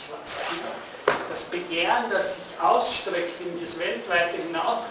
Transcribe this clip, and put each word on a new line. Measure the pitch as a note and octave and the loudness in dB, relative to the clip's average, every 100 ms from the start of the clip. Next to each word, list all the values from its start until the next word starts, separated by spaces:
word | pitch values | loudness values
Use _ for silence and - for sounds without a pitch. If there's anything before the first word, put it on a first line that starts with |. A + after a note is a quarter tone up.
| - | -12
was. | - - - - E3+ - - - - - - - | -12 -8 -4 -4 -4 -4 -8 -10 -2 2 2 0
Das | - | -6
Begehren, | - F3 E3+ E3 F3 A#3+ A3+ | -4 -4 -2 0 4 4 4
das | F#3+ - - | 2 2 -2
sich | - - | -8 2
ausstreckt | - - - - G3 F3 E3+ - | 6 6 4 0 0 0 0 -4
in | F3 E3+ | -6 -6
das | E3 E3 | -6 -2
Weltweite | F3 - G3 F3 E3+ E3 | -2 -2 2 2 2 0
hinaus | D#3+ E3 G#3+ A#3+ - | -2 0 0 0 -2